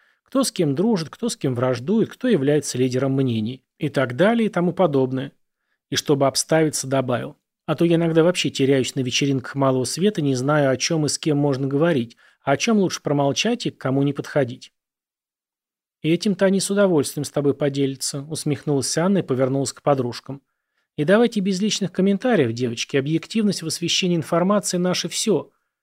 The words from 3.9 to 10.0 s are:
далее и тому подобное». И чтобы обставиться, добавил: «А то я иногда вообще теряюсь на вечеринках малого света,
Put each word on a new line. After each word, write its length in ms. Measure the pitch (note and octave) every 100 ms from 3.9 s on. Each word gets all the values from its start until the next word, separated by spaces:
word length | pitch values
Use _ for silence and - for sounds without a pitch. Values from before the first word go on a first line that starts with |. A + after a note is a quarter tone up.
| C#3+ B2+ B2
далее 320 | G3 A#3 G#3
и 20 |
тому 240 | F3+ F3
подобное». 580 | F3 F3 C#3 C3 C3 C#3 - _ _ _ _ -
И 40 | C3+
чтобы 300 | - C#3 C#3
обставиться, 640 | - - D#3+ D#3 - C3+
добавил: 500 | C3+ B2+ A#2+ C#3 - _ _ -
«А 80 | D3+
то 100 | E3+
я 100 | E3
иногда 280 | E3+ D#3+
вообще 260 | E3 F3+ D3
теряюсь 460 | - C3+ C3+ A#2+ C#3+
на 60 |
вечеринках 520 | B2+ - C#3+ C3+ -
малого 300 | C#3 C3+ C3
света, 380 | B2+ -